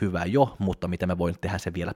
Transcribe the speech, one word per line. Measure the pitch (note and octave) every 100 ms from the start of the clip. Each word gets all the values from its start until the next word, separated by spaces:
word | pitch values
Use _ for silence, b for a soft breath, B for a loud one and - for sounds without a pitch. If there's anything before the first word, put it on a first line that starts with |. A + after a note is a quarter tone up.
hyvä | G#2 F2+
jo, | F2 B2 B2+ -
mutta | G2 F2+ F2
miten | F2 F2+
me | F2
voin | F2 E2+
tehdä | - G#2
se | -
vielä | F2 E2+